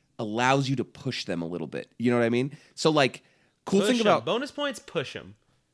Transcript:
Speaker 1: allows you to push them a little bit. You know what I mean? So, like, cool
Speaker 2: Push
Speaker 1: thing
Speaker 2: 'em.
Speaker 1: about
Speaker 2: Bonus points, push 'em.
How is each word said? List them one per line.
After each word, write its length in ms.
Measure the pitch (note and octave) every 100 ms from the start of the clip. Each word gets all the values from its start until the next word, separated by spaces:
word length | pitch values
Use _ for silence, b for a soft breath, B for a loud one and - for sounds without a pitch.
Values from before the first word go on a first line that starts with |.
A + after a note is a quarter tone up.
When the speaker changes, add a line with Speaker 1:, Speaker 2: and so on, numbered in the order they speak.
| b -
Speaker 1:
allows 500 | G#2+ A2 B2+ C#3 C3
you 60 | C3+
to 60 | -
push 400 | - C3+ - -
them 160 | E2+
a 60 | E2
little 200 | F2 E2
bit. 240 | C2 - -
You 140 | A#2+
know 60 | A#2+
what 80 | A#2
I 40 |
mean? 280 | A#2+ C#3 B B -
So, 140 | D#3+
like, 320 | D3+ C3 - b b b b -
cool 160 | F#3+
Speaker 2:
Push 80 | G3+
Speaker 1:
thing 100 | A#3+
Speaker 2:
'em. 60 | G#3+
Speaker 1:
about 180 | D#3 A#2
Speaker 2:
Bonus 260 | G#3+ C#4
points, 280 | - C#4+ -
push 360 | - E3 C3+ G2
'em. 200 | D2 G2+ _ _ _